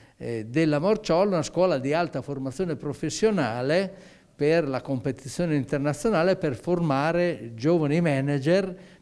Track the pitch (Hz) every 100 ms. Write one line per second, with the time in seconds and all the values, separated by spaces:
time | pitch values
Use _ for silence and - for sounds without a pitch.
0 | - _ 120 117 110 131 160 147 180 214
1 | - 165 208 180 - 165 185 143 131 156
2 | 175 135 131 139 131 123 185 143 151 -
3 | 160 - 220 196 123 120 131 170 190 -
4 | - - _ - 143 165 147 131 - 131
5 | 139 - 131 - 170 147 123 147 143 147
6 | 226 185 180 190 160 123 - 175 165 135
7 | 151 170 175 143 117 113 139 175 147 160
8 | 170 135 139 143 139 185 196 180 - -